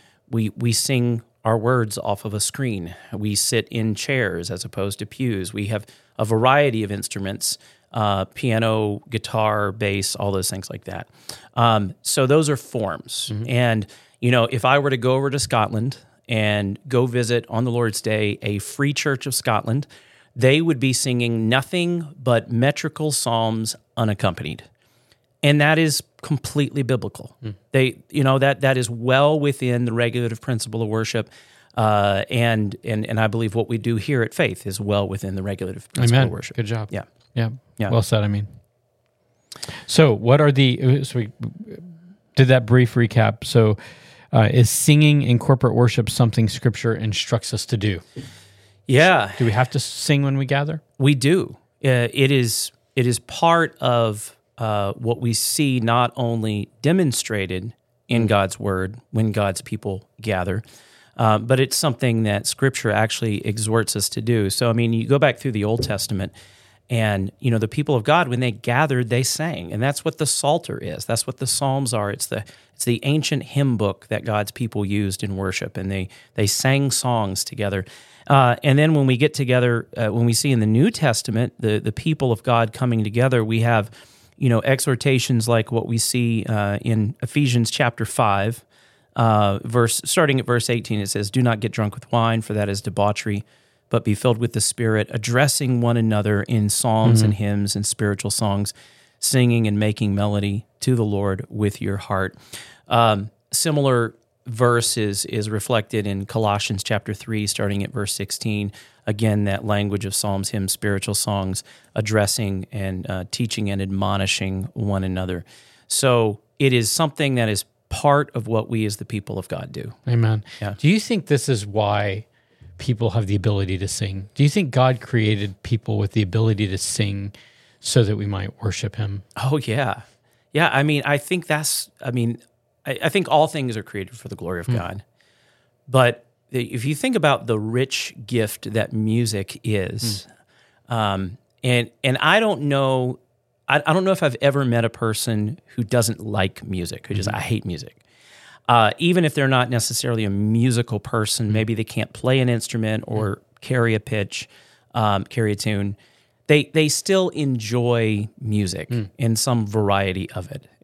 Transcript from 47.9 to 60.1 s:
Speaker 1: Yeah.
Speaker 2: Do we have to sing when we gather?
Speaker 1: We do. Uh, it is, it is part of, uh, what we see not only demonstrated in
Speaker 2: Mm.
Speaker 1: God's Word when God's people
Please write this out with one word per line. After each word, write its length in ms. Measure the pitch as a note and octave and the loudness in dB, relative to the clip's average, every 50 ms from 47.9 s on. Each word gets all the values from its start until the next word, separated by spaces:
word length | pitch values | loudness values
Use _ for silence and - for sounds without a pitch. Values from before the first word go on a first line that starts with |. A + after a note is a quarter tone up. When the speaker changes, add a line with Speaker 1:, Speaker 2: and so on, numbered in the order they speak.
| F#2 E2 - _ _ B2 - - - - - - - _ _ _ _ _ _ - | -2 -4 -8 _ _ -16 -16 -16 -20 -20 -20 -20 -20 _ _ _ _ _ _ 2
Speaker 1:
Yeah. 420 | B2+ C#3 E3 F#3 F3+ C3 G#2 F#2+ - - | 6 6 6 6 6 4 2 0 -2 0
Speaker 2:
Do 60 | B2 | 0
we 80 | A2+ | 2
have 180 | G2 B2 B2+ - | 4 2 2 2
to 80 | - C3 | 0 -4
sing 440 | - - - - - - D3 C#3 | -4 -4 -8 -6 0 2 2 2
when 140 | C#3+ C#3 C#3 C#3 | 2 0 0 -2
we 60 | C3+ | -2
gather? 380 | B2+ C#3 C#3 D3 D3+ E3 D3+ - _ _ - | 0 0 -2 0 -2 -6 -8 -10 _ _ 2
Speaker 1:
We 160 | C3 C#3+ D3 | 2 4 4
do. 420 | B2+ C3+ C#3+ F3+ F#3 - - - - _ _ _ _ - | 4 4 2 2 2 0 -4 -8 -16 _ _ _ _ 0
Uh, 240 | C3+ B2+ A#2+ A#2+ A2+ | 2 2 2 2 0
it 200 | - C#3 C3+ C3+ | 2 2 4 4
is, 400 | C#3+ C3 A#2+ A2+ - - - - - _ _ _ _ | 4 4 2 2 0 -4 -6 -8 -10 _ _ _ _
it 100 | C3+ A#2+ | 0 2
is 140 | B2 A2+ - | 2 0 -2
part 560 | - - - - E3+ E3 E3+ E3+ D#3+ - - _ | -4 -10 -2 2 4 4 6 4 2 0 -2 _
of, 560 | C3+ B2+ A#2+ A#2+ A#2 A2+ G#2 G#2 - - - _ _ _ _ - | 0 0 2 2 2 0 -2 -4 -10 -14 -18 _ _ _ _ -6
uh, 340 | A#2 A2 G#2+ G#2 G2 G2+ - | -4 -2 0 0 -2 -2 -4
what 260 | - A#2+ A#2 A#2+ - | -4 -4 -4 -2 -2
we 140 | B2 A#2 A2 | -2 -2 -2
see 440 | - - - - - D3 C3+ B2+ B2 | -2 -2 -2 -2 0 0 0 0 0
not 320 | A2+ A#2 A#2 B2 B2 A#2 - | 2 2 2 2 2 0 0
only 520 | - B2 A#2 A#2 A2+ A2 A2 G#2 G#2 - - _ _ | -2 -2 -2 -2 -2 -2 -2 -2 -4 -4 -8 _ _
demonstrated 920 | - D3 F3 F#3+ F3 C3+ A#2 - - - A2 G2+ F#2+ F2 F#2 F#2 G2 A#2 - _ _ _ _ _ _ - | 0 2 2 4 2 2 0 -2 -4 -4 -4 -4 -2 -4 -4 -6 -6 -10 -12 _ _ _ _ _ _ 0
in 160 | A#2+ A#2 A2+ | 2 2 4
Speaker 2:
Mm. 40 | G#2 | 4
Speaker 1:
God's 300 | G#2+ G2+ G2 F#2 - - | 4 4 2 0 -4 -6
Word 400 | G#2 G2+ F#2+ F#2 F#2+ F#2+ G#2+ A#2 - _ | -4 -4 -2 -2 -4 -6 -8 -12 -14 _
when 180 | - A2+ A2+ A2 | -2 0 0 0
God's 280 | G2+ A2 G2+ G2 F2+ - | 0 0 0 0 -2 -4
people 460 | - - A2+ G#2 - G#2 F#2+ F#2+ - _ | -8 -10 -10 -8 -6 -8 -8 -8 -10 _